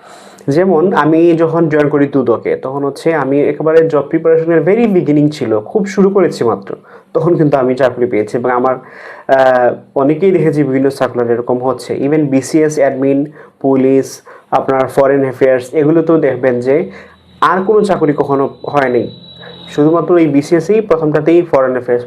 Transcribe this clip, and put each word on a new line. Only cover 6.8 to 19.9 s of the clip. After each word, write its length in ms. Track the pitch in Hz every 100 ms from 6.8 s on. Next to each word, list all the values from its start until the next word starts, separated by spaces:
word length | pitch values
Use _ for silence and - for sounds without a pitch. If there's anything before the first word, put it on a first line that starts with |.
| - - _
তখন 220 | - 160 160
কিন্তু 220 | 151 139
আমি 180 | 127 127
চাকরি 300 | 127 120 120
পেয়েছি। 320 | 104 107 131
এবং 140 | 123
আমার, 240 | 123 131 120
আহ, 1000 | - - - - - 135 131 127 120 120 - 139
অনেকেই 360 | 135 156 196
দেখেছি 320 | 175 156 147
বিভিন্ন 260 | 135 131 135
সার্কুলার 420 | 135 123 120 117
এরকম 260 | 117 123 127
হচ্ছে, 360 | 127 123 - 110 139
even 140 | 156
বিসিএস 520 | 143 135 131 160 151 147
অ্যাডমিন, 480 | 135 131 135 139 147 - - _
পুলিশ, 600 | 139 135 131 135 131 - - - -
আপনার 360 | 135 135 131 127
ফরেন 340 | 147 135 143
অ্যাফেয়ার্স, 520 | 135 117 131 127 123
এগুলোতেও 440 | 156 147 165 160 160
দেখবেন 420 | 139 123 131 120
যে 320 | 123 151 190 - - _ _ -
আর 220 | 151 185
কোনো 180 | 196 214
চাকরি 320 | 196 165 156
কখনো 360 | 147 139 139 - - -
হয়নি, 440 | 143 131 120 98 - - - - - -
শুধুমাত্র 480 | - 151